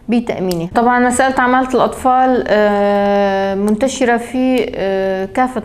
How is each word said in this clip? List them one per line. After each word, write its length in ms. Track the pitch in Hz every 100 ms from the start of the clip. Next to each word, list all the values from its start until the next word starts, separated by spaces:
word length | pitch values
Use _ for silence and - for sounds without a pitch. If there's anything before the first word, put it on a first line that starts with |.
| -
بتأمينه. 600 | 233 240 - 185 170 180
طبعًا 240 | 240 233 247
مسألة 420 | 247 247 262 262
عمالة 340 | 247 254 254
الأطفال، 720 | 247 214 - 262 254 262 240 -
آه، 1040 | 208 208 202 202 202 202 202 196 196 196
منتشرة 640 | 196 208 214 269 262 240 233
في، 560 | 233 254 254 254 -
آه، 500 | - 190 190 190 190
كافة 380 | 190 220 254 233